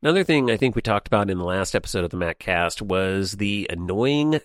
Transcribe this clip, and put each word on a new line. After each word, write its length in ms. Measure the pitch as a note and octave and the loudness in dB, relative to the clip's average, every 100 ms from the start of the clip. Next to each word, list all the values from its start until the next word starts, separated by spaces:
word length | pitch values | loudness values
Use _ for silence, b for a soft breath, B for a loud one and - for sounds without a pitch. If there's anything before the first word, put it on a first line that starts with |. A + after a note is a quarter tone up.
Another 220 | C#3+ F3+ | 2 2
thing 260 | F#3 D#3 B2+ | 4 2 4
I 60 | A2+ | 2
think 180 | C3 | 2
we 80 | A#2 | 2
talked 240 | - G#2 - | 0 -2 2
about 240 | G#2+ G2 | 0 2
in 80 | F#2 | -2
the 60 | |
last 320 | F2 F#2 F#2+ - | -2 -2 0 -2
episode 260 | F2 G2 | -2 -4
of 80 | F2 | -2
the 60 | F2+ | -2
Maccast 680 | E2+ D#2+ - F2 E2+ - | -4 -4 -2 0 0 -2
was 500 | G#2 F#2 F#2+ F#2+ F#2+ | -2 0 0 0 -2
the 360 | G2+ G2+ G#2 G2 | -2 -2 -2 -4
annoying 720 | F2 F2 F#2+ B2+ C#3+ D3+ D#3 | -6 -4 0 2 2 2 0